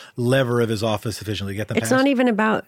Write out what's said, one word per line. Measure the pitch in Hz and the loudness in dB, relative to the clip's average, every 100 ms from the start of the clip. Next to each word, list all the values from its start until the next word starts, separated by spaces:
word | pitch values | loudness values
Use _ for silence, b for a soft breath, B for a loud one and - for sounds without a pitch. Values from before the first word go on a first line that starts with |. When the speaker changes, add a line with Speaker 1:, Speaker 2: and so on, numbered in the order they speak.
| B - | B -4
Speaker 1:
lever | 120 135 123 120 | 2 2 4 2
of | 113 | 2
his | 110 | 0
office | 110 104 117 101 | -2 -2 -4 -8
sufficiently | 107 101 98 | -6 -6 -6
to | 98 | -6
get | 107 | -4
them | - | -2
Speaker 2:
It's | 233 | 0
Speaker 1:
passed? | |
Speaker 2:
not | 262 269 | 2 2
even | 247 254 | 2 2
about | 208 220 214 | 2 0 0